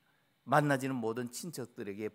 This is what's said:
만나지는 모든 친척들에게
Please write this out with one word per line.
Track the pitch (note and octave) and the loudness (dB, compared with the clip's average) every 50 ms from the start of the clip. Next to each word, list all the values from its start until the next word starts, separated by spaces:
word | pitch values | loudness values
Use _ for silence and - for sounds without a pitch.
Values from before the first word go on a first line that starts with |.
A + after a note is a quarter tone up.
| _ _ _ _ _ _ _ _ - | _ _ _ _ _ _ _ _ -2
만나지는 | - B2 D3+ D3 D3 C#3+ C3 B2+ C3+ C3+ | 4 4 6 6 6 4 2 2 0 -2
모든 | B2+ A2+ A2 A2+ A#2+ B2 A#2+ | -2 -2 -2 -2 -2 -4 -6
친척들에게 | - - - F3+ D3+ - B2 - - - A#2 G2+ G2 G2+ A2 G#2+ | -6 -8 -10 -8 -8 -8 -10 -10 -8 -8 -8 -6 -6 -4 -6 -6